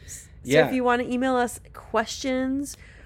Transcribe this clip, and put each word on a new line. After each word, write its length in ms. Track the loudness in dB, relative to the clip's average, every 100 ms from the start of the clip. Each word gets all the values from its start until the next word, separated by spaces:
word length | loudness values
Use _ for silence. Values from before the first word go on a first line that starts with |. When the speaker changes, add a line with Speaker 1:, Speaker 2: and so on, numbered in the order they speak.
Speaker 1:
S-, 200 | -18 -18
so 40 | -18 -12
Speaker 2:
Yeah. 240 | 2 4 4
Speaker 1:
if 60 |
you 100 | 2
wanna 200 | 2 2
email 300 | 0 0 0 2
us 220 | 0 -4 -16
questions 1040 | -20 -4 -2 -2 -4 -2 0 0 -2 -6 -10 -18 -20